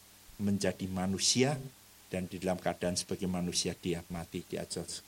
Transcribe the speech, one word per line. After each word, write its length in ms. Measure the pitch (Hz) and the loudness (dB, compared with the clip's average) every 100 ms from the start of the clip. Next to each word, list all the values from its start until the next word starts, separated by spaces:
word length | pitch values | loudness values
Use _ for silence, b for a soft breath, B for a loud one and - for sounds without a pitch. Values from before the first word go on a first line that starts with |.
| - - - - | -20 -20 -14 -2
menjadi 480 | 101 98 92 90 95 | 2 4 2 0 -2
manusia 720 | 95 92 95 - 123 127 151 - - - - - | 0 2 2 4 6 4 2 -4 -14 -20 -20 -6
dan 160 | 92 90 | -4 -4
di 80 | 92 | -2
dalam 240 | 92 90 | 0 0
keadaan 320 | 90 87 90 | 0 0 0
sebagai 320 | 101 - 92 92 | 0 -2 -2 -2
manusia 480 | 90 87 87 90 | 0 0 0 -2
dia 320 | 85 92 85 - | -2 -2 -2 -4
mati 400 | 87 82 90 - | -8 -6 -8 -6
di 80 | |
atas 480 | 82 85 - 82 - | -6 -6 -6 -6 -8